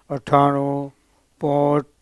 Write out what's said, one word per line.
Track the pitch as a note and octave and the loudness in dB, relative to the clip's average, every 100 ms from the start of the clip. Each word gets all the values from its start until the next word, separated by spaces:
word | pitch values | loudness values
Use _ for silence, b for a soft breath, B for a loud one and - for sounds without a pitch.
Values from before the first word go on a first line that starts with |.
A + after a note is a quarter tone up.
| - | -12
અઠ્ઠાણું, | C#3 - C#3+ C#3+ C#3 C#3 C#3 C#3 - _ _ _ _ | -12 0 2 4 0 -4 -6 -8 -16 _ _ _ _
પોટ | D3+ C#3+ C#3+ D3 C3+ _ | -2 0 2 0 -4 _